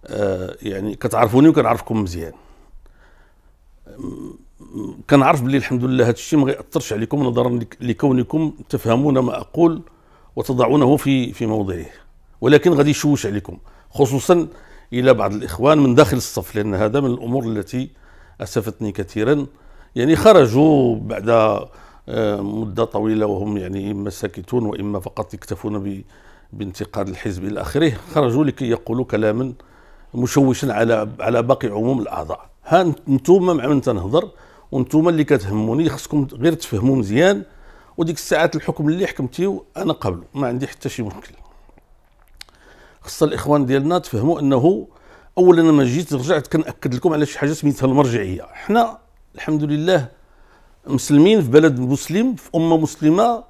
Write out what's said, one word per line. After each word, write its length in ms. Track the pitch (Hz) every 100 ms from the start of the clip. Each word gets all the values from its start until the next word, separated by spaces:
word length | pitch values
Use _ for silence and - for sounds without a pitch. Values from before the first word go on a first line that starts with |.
| -
آه، 500 | 107 101 95 92 -
يعني 320 | 104 98 104
كتعرفوني 540 | 101 120 110 117 120 151
وكنعرفكم 540 | 160 113 117 - 113
مزيان. 300 | 98 87 82 - _ - _ - - _ _ _ _ _ _ _ _ _ - - - - - - - _ - - 107 - -
كنعرف 320 | 143 135 165
بلي 140 | 123 135
الحمد 280 | - 127
لله 200 | 127 127
هذا 80 | 120
الشيء 260 | 117 - 156
ما 80 | 135
غيأثرش 460 | - - 165 -
عليكم 300 | 107 113 143
نظرا 260 | 131 120 123
لك-، 280 | 120 113 -
لكونكم 760 | 123 110 147 127 123 156 156 - -
تفهمون 500 | 107 113 117 143 131
ما 180 | 123 -
أقول 420 | - - 165 160 170 _ _ _ _ -
وتضعونه 600 | - 127 117 147 131 143
في، 360 | 143 135 120
في 140 | 101 117
موضعه، 400 | 110 98 87 78 - - _ _ _
ولكن 300 | 113 147 175
غادي 180 | 156 143
يشوش 360 | 143 151 143 107
عليكم، 320 | 101 - 82 - - _
خصوصا 580 | - 139 131 - 175 156 - - - -
إلى 220 | 120 127
بعض 180 | 123 101
الإخوان 460 | 104 120 - 135 156
من 160 | 139
داخل 220 | 120 - 131
الصف، 400 | - - 104 107
لأن 180 | 107
هذا 260 | 95 107 127
من 100 | 139
الأمور 340 | 120 117 127
التي 460 | 113 110 95 127 131 _ - - - -
أسفتني 520 | - - 110 98 107
كثيرا. 540 | 101 95 - 110 147 135 _ - - - -
يعني 200 | 127 160
خرجوا 800 | 98 196 131 117 156 151 123 113
بعد، 320 | 107 107 104
آه، 1120 | 117 110 104 - - - - - 117 110 104
مدة 440 | 101 104 110 95
طويلة 420 | 113 101 110 110 107
وهم 300 | 98 104 104
يعني 340 | 90 98 98
إما 200 | 101 101
ساكتون 560 | 95 104 90 90 123 110
وإما 340 | - 101 101
فقط 340 | 95 - 104
يكتفون 440 | - - 95 110 104
ب-، 260 | 98 98 - - - - _
بانتقاد 560 | 101 101 90 104 - 98
الحزب 360 | 90 113 92
إلى 160 | 95 107
آخره، 300 | - 143 160
خرجوا 540 | 107 - - 131 123
لكي 240 | 151 135 123
يقولوا 360 | 117 - 117
كلاما 480 | 123 107 107 110 131 123 _ _ _ - -
مشوشا 580 | 120 123 143 135 123 139
على، 360 | 104 117 113 107 120
على 220 | 104 120
باقي 260 | 120 131 120
عموم 320 | 104 117 135
الأعضاء. 500 | 104 - 78 85 - _
ها 300 | - 165 180 147 -
نتوما 440 | 135 131 190 180
مع 140 | 165 147
من 140 | 147
تنهضر، 500 | 127 107 90 139 202 - - _ _
وانتوما 380 | 135 123 151 165
اللي 140 | 165
كتهموني 640 | 147 139 98 107 110 120 165
خصكم 380 | 135 - 151 135
غير 200 | - 139
تفهموا 440 | 160 - 104 120 135
مزيان، 460 | 101 110 180 202 190 - - - _ -
وديك 200 | 165 165
الساعات 400 | - 165 165 156
الحكم 320 | - 151 143
اللي 180 | 165 185
حكمتيو 580 | - 123 - 185 196 - -
أنا 160 | 151
قبله، 320 | 160 104 85 85
ما 120 | 139 135
عندي 200 | 123 131
حتى 220 | - -
شي 140 | -
مشكل. 320 | 110 85 - - - - _ _ _ _ _ _ _ - - _ _ _ _ _
خص 200 | - -
الإخوان 440 | 151 - 143 147 131
ديالنا 320 | 135 139 180
تفهموا 420 | 175 110 127 170
أنه 480 | 143 135 143 208 - _ _ - - -
أولا 220 | 180 170
لما 240 | 165 151
جيت 280 | 135 131 175
رجعت 340 | 139 131 165 -
كنأكد 480 | 165 156 - -
لكم 180 | 123 -
على 140 | 156 147
شي 120 | -
حاجة 140 | 143
سميتها 340 | 151 147 135 131
المرجعية. 560 | 135 139 117 95 92
حنا 560 | - - - 214 233 220 _ _ _
الحمد 300 | - - 156
لله 440 | 147 147 165 185 123 _ _ _ _ _ _ _ -
مسلمين 560 | 139 - 143 165 220
في 60 | 143
بلد 320 | 135 160 127
مسلم، 540 | 127 139 - 170 247
في 160 | 226 -
أمة 220 | 170 165 165
مسلمة 680 | 156 - 156 165 233 233 -